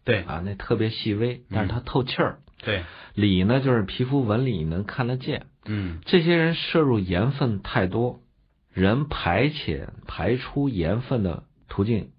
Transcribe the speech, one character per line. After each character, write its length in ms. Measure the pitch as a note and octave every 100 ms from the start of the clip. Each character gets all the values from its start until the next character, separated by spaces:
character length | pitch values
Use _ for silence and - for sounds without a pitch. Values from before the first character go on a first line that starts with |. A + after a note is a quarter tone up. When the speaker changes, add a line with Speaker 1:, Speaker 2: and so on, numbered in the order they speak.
Speaker 1:
对。 180 | - G#2
Speaker 2:
啊， 200 | - E2
那 120 | F#2+ G2
特 180 | -
别 160 | G#2+ A2
细 240 | - A2
微， 300 | G#2 A#2+ A#2+ -
但 160 | G#2
是 60 | G2
它 80 | A#2+
透 240 | - C3+
气 140 | B2+ -
儿。 240 | D3 -
Speaker 1:
嗯。 240 | - _
对。 180 | A2 F#2+ E2+ - -
Speaker 2:
里 300 | G2+ G#2 F#2
呢 160 | G2 C3+
就 120 | C3+
是 120 | A#2
皮 200 | G2 -
肤 200 | B2+ C#3
纹 200 | A2+ A2
理， 120 | C3 F#2
你 80 |
能 180 | D#2+ E2+
看 240 | G#2 - A#2+
得 100 | C3
见。 300 | C#3 B2 - _ -
Speaker 1:
嗯。 340 | G#2 F#2 E2
Speaker 2:
这 200 | - F3+
些 100 | D#3+
人 220 | E3+ D#3+ D#3+
摄 240 | - E3
入 180 | C#3+ A2
盐 320 | F2+ F2 B2+
分 320 | C3+ B2+ G2
太 240 | - A#2+ F#2
多， 320 | A2 A#2+ - _ _ _ _ _
人 340 | F#2 F#2+ B2+ D3
排 420 | - F2 F#2+ D3
遣， 400 | D3+ - C#2+ G1+ - -
排 280 | - F2 B2+
出 320 | - C#3+ C#3+
盐 320 | G2 E2 A2+
分 220 | - B2
的 220 | F#2 - - _ _
途 160 | -
径 260 | G#2 G#2+ -